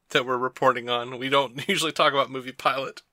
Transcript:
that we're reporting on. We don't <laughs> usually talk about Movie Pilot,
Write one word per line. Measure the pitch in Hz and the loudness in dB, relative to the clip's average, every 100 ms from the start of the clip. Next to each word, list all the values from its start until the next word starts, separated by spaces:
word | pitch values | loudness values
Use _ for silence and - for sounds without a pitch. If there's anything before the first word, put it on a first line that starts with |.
| - | -2
that | 147 123 | -2 0
we're | 123 | -2
reporting | 127 - 131 123 120 | -2 2 2 2 0
on. | 120 123 127 | -2 -4 -8
We | 135 | 0
don't | 139 131 127 143 | 2 0 -4 -2
<laughs> | |
usually | 180 160 | 0 0
talk | - 156 | 2 2
about | 139 123 | 4 0
Movie | 131 127 | -2 -10
Pilot, | - 143 135 135 - - | -4 -2 -2 -4 -10 -20